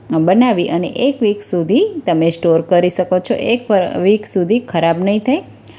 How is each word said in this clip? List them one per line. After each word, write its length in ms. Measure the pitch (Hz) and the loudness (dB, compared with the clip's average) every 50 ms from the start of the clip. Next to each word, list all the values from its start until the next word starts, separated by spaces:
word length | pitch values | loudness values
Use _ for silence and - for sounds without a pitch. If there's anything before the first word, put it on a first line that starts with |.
| - - | -8 -4
બનાવી 580 | - 160 160 165 190 226 247 254 214 180 175 - | -2 0 2 4 4 4 4 4 2 0 -2 -2
અને 200 | - 170 180 - | -2 -4 -4 -4
એક 340 | - - 233 277 277 277 240 | -4 -2 -2 -2 0 0 0
વીક 200 | 208 202 208 - | 0 0 -2 -4
સુધી 600 | - - 175 165 160 196 262 403 440 392 330 - | -4 -2 -2 0 0 2 2 2 0 -2 -4 -2
તમે 240 | - 170 160 160 165 | -2 0 2 2 0
સ્ટોર 300 | 165 - - 170 160 165 | 0 0 0 2 2 2
કરી 300 | 165 - 185 175 175 180 | 2 2 2 2 2 2
શકો 280 | 175 - 185 180 185 185 | 0 -2 -2 -2 -2 -2
છો. 160 | 180 - 226 | -2 -2 -4
એક 360 | - - 208 233 247 247 - | -2 0 -2 -2 -2 0 0
વર-, 280 | 220 190 180 - - 180 | 0 0 0 0 -2 0
વીક 280 | 175 190 214 208 208 | 2 2 2 2 -2
સુધી 320 | - - 196 175 170 214 247 | -4 -2 -2 0 0 0 -2
ખરાબ 460 | 240 - - 170 160 165 170 170 185 | -2 -2 -2 0 0 0 0 0 0
નહીં 160 | 190 208 214 | 0 -2 0
થાય. 220 | 208 233 269 349 392 - - - - - - | 0 0 -2 -2 -4 -10 -18 -20 -20 -20 -20